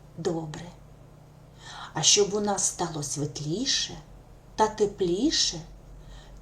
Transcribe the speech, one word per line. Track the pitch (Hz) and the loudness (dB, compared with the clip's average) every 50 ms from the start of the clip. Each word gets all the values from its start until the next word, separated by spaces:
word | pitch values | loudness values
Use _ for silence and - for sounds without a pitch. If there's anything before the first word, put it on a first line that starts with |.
| - - - - | -20 -18 -8 -4
Добре. | 160 190 170 165 160 151 151 - 165 175 - - - - - - - - - - - - - - - - - - - - - - - - - | -2 -2 -2 -2 -4 -6 -8 -10 -12 -12 -16 -18 -20 -20 -20 -20 -20 -20 -20 -20 -20 -20 -20 -20 -20 -20 -20 -20 -18 -16 -14 -14 -12 -8 -4
А | 143 151 | 2 4
щоб | - - 208 202 190 196 | 6 6 6 6 4 2
у | 214 | 0
нас | 208 208 196 - - | 2 2 2 2 0
стало | - - - 180 165 156 156 139 | 0 0 -2 -4 -2 -2 -4 -6
світліше | - - 147 139 143 - - 147 151 160 202 262 277 - - - - - - - - - - - - - - - - - | -4 -4 -2 -4 -4 -4 -4 -4 -2 -2 -2 0 0 0 0 0 -4 -6 -10 -16 -18 -20 -20 -20 -20 -20 -20 -20 -4 0
та | - 214 214 | 2 2 2
тепліше, | 214 - 214 202 - - 190 175 175 190 247 320 - - - - - 160 160 - - - - - - - - - - - - - - - | 4 2 2 2 2 2 2 2 4 4 4 4 4 4 2 0 -2 -4 -8 -12 -16 -18 -18 -18 -18 -18 -18 -18 -18 -18 -18 -18 -18 -6